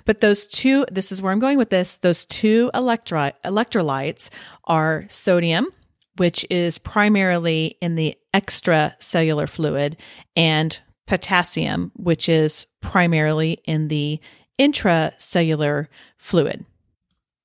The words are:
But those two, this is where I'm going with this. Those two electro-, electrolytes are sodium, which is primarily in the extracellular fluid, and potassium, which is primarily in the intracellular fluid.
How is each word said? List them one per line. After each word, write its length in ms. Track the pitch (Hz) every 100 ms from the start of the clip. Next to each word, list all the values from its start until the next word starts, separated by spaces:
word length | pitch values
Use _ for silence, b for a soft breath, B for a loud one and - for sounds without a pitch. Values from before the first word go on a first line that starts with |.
| B
But 140 | 214
those 260 | 214 202 -
two, 400 | - 262 269 285
this 200 | 185 190
is 100 | 190
where 100 | 190
I'm 80 | 196
going 180 | 254 277
with 120 | 233
this. 280 | 185 180 -
Those 280 | 180 170 -
two 440 | - 220 220 240
electro-, 580 | - 170 226 - 165 139 - 175
electrolytes 840 | 202 247 226 160 135 143 - - B B B -
are 400 | 165 156 156 202
sodium, 580 | - - 180 170 165 302 - _ _ _ -
which 280 | 175 - -
is 280 | 180 175 -
primarily 1000 | - - 208 208 190 175 165 160 160 -
in 160 | 175 165
the 200 | 156 - _
extracellular 1160 | 196 - - - 160 151 - - 175 160 151 156
fluid, 480 | - 156 143 143 160 B B B -
and 420 | 165 156 160 - _ _ -
potassium, 840 | 185 - 185 175 - 160 151 175 -
which 320 | 175 165 -
is 400 | 160 156 151 - _
primarily 800 | - 190 175 160 151 156 160 170 -
in 220 | 156 156
the 320 | 151 147 151 b b b -
intracellular 1300 | 277 285 214 165 160 - - 185 165 156 147 147 151 b b b
fluid. 480 | - 180 143 - - _ _ _ _ _ _ _